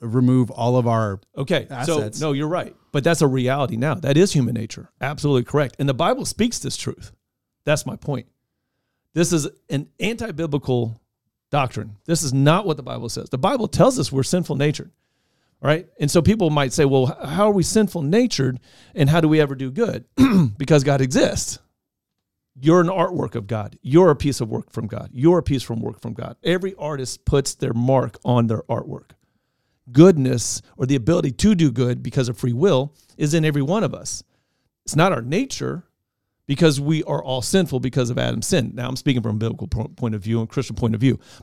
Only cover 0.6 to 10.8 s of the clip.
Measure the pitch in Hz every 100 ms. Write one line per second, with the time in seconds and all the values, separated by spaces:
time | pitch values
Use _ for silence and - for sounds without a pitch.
0.6 | 120 127 117 113 107 98 _ - 131 160
1.6 | - 127 147 151 107 - 156 139 151 170
2.6 | - - _ 147 156 165 147 131 123 139
3.6 | 120 113 143 175 147 139 196 147 123 117
4.6 | 113 - - _ 131 151 147 131 117 147
5.6 | 135 - 143 123 175 262 - - 233 -
6.6 | 139 - - - - _ _ _ _ _
7.6 | - 151 127 - - 127 - _ _ _
8.6 | _ _ _ _ _ 160 175 170 135 -
9.6 | _ 143 143 - 196 233 226 151 165 139
10.6 | - 123